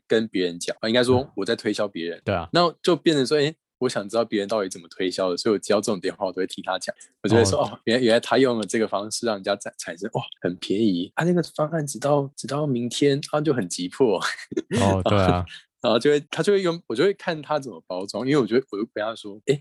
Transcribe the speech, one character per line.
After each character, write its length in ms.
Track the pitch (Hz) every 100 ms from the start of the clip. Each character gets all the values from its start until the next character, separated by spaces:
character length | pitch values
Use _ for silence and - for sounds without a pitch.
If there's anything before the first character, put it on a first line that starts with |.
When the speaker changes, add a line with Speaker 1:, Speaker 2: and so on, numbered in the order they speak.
| _
Speaker 1:
跟 220 | 113 113
别 160 | 98
人 160 | 90 85
讲， 160 | - -
啊， 80 | 110
应 40 |
该 80 | 120
说 240 | 127 127 90 -
我 80 | 98
在 100 | 110
推 160 | 110
销 160 | 104 104
别 200 | 85 85
人。 100 | 85
Speaker 2:
嗯。 40 | -
对 100 | 95
啊。 140 | 85
Speaker 1:
那 180 | 165 175 -
就 140 | - 165
变 180 | 165 151
成 100 | 123
说， 120 | 151
哎， 160 | 143 165 _ _
我 100 | 127
想 220 | 123 101
知 80 | 110
道 80 | 113
别 140 | 107
人 80 | 98
到 140 | 110
底 60 | 95
怎 140 | 95
么 60 | 85
推 200 | - 92
销 200 | 92 95
的， 80 | 87
所 120 | 120
以 40 |
我 40 | 101
接 160 | -
到 60 | 104
这 120 | 107
种 100 | 101
电 120 | 92
话， 120 | 85 98
我 80 |
都 40 | 92
会 100 | 92
听 140 | - 95
他 120 | 92
讲。 140 | - - - _
我 80 | 107
就 60 | 110
会 100 | 107
说： 160 | 98
Speaker 2:
哦。 80 | -
Speaker 1:
“哦， 80 | - -
原 120 | 117
来， 60 |
原 100 | 123
来 60 | 117
他 180 | - 117
用 200 | 131 117
了 80 | 101
这 140 | 117
个 80 | 107
方 220 | 98 104
式 140 | - 117
让 100 | 104
人 80 |
家 120 | 98 104
产， 160 | - -
产 200 | - 85
生， 120 | 104
哇， 100 | - - -
很 140 | 92 90
便 240 | - 95
宜。 300 | 113 87 95 -
啊， 80 |
那 80 | 160
个 100 | 180 156 -
方 140 | 156
案 160 | 165 147
直 140 | 156
到， 300 | 143 147 139 -
直 120 | 110
到 180 | 143 151
明 240 | 120 120
天， 320 | - 143 139 -
啊， 80 | 151
就 140 | 151
很 160 | 123 92
急 180 | - 90
迫。” 320 | - 131 90 - - - - - 117
Speaker 2:
哦， 200 | 98 95 92
对 120 | 104
啊。 260 | 92 90 87
Speaker 1:
<laughs> 60 | - _ _
然 80 | 120
后 80 | 113
就 140 | 143
会， 100 | 147 147
他 140 | -
就 80 | 165
会 100 | 202
用， 160 | 180 170 -
我 60 |
就 120 | 113 185
会 80 |
看 280 | 196 - 160
他 160 | 143 151
怎 140 | 135
么 100 | 85 _
包 180 | 90 98
装， 220 | 101 127
因 80 | 151
为 20 |
我 80 | 110
觉 140 | 120
得， 60 | -
我 80 | 101
就 80 | 113
跟 80 | -
他 140 | 107 113
说 240 | 104 101 -
：“哎， 100 | 139